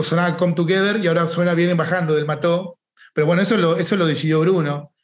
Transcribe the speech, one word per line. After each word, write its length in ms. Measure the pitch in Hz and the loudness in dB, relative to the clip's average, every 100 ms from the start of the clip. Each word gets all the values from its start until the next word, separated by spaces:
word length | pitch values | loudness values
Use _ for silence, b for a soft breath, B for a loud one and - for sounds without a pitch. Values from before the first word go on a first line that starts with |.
sonaba 340 | 156 165 175 160 | 0 0 0 0
Come 160 | 180 | 0
Together, 500 | 170 170 190 202 214 | 0 0 2 0 0
y 40 | 175 | 0
ahora 180 | 165 165 | 0 0
suena 280 | 175 175 170 | 0 0 2
Vienen 220 | 175 175 | 2 0
Bajando 360 | 170 180 165 | 0 -2 0
del 120 | 151 151 | 0 -2
Mató. 520 | 147 170 175 190 - _ b b | -2 0 -2 -4 -12 _ b b
Pero 140 | - 151 | -2 0
bueno, 140 | 175 | 2
eso 160 | 196 220 | 2 2
lo, 200 | 165 170 | 2 0
eso 180 | 165 180 | 0 0
lo 100 | 165 | 0
decidió 340 | 143 156 156 | 0 0 0
Bruno. 500 | 160 190 147 143 147 _ | 2 2 0 -4 -10 _